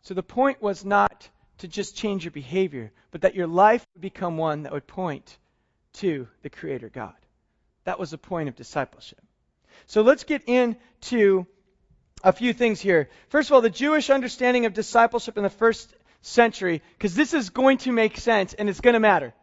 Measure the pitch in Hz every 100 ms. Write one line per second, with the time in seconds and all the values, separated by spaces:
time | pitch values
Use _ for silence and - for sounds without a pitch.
0 | - 185 - 240 277 269 208 185 190 202
1 | 202 - - _ _ _ 180 202 196 -
2 | 214 196 165 151 127 180 190 135 110 _
3 | _ - 185 185 170 170 208 240 _ _
4 | 185 - 180 160 160 151 147 143 _ -
5 | 185 139 _ _ _ _ _ _ _ -
6 | 196 143 120 _ 147 - 160 131 110 131
7 | 98 _ _ _ _ _ _ _ - 180
8 | 170 156 _ 175 147 120 120 151 131 _
9 | - _ _ _ _ _ _ _ _ 214
10 | 220 302 - 285 - 247 247 226 _ _
11 | - 247 202 190 180 _ _ _ _ _
12 | _ - 190 185 240 - 240 208 196 170
13 | 139 _ _ 294 262 277 226 - 277 311
14 | 254 269 254 - 247 247 233 190 208 233
15 | 233 240 233 208 196 - 226 220 - _
16 | _ _ - - 233 - 185 160 _ _
17 | 208 180 294 320 190 - 262 269 254 233
18 | 220 - 233 220 185 - 208 175 247 233
19 | 220 180 127 _